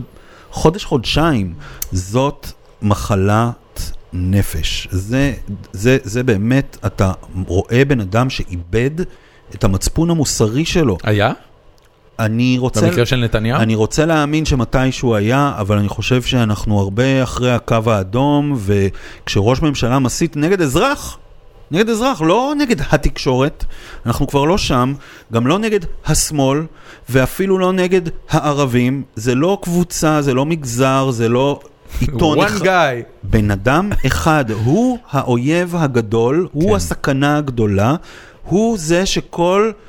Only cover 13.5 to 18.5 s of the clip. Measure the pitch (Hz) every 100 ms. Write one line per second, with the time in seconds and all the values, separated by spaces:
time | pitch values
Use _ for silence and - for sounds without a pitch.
13.5 | 135 214 214 110 - 156 160 147 156 156
14.5 | 135 117 139 131 127 127 110 104 131 143
15.5 | 123 101 104 101 - 107 127 120 131 113
16.5 | 104 - 104 98 98 131 135 123 - 123
17.5 | 120 - 117 110 107 92 113 139 147 147